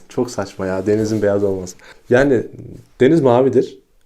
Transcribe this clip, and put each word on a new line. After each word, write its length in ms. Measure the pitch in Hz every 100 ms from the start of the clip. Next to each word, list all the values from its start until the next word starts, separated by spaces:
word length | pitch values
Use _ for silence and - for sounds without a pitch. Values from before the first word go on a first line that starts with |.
<laughs> 80 | -
çok 220 | - 120
saçma 360 | - 98 - 95
ya 200 | 92 101
denizin 360 | 107 107 110
beyaz 220 | 101 101
olması. 320 | 101 95 90 - - - -
Yani 360 | 120 143 123 - - - - - -
deniz 200 | 127 165
mavidir 580 | 131 120 135 123 - - _ _